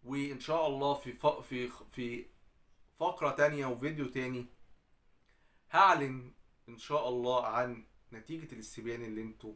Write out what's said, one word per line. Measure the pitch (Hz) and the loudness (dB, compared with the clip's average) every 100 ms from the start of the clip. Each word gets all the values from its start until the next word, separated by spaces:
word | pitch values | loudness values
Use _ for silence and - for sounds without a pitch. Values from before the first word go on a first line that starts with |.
وان | 123 139 143 131 | -4 -4 -4 -6
شاء | - 160 156 | -2 2 2
الله | 139 139 | 2 2
في | 143 127 | 0 -4
ف-، | 117 147 | 0 2
في، | - - 127 123 | 2 -6 -4 -4
في | - - - 120 120 - - - _ _ - - - | -8 -14 -8 -6 -6 -10 -20 -20 _ _ -20 -20 -2
فقرة | 170 185 147 | -2 0 -2
تانية | 135 147 147 131 | 4 2 4 -4
وفيديو | 120 143 151 131 | -2 -4 -4 -4
تاني | 135 127 127 123 - - - _ _ _ _ _ _ _ _ _ | -4 -4 -6 -8 -16 -20 -20 _ _ _ _ _ _ _ _ _
هعلن | 170 190 165 139 131 123 - - _ - | 8 8 8 2 -4 -10 -18 -20 _ -20
ان | 117 | -18
شاء | - 147 127 | -2 0 0
الله | 123 123 127 113 | 0 2 2 2
عن | 117 123 120 - - _ | 0 0 -4 -14 -20 _
نتيجة | 113 113 160 156 | -18 -12 -12 -12
الاستبيان | 113 110 - 113 117 | -14 -12 -10 -8 -6
اللي | 117 110 | -6 -8
انتوا | 110 110 107 | -8 -10 -14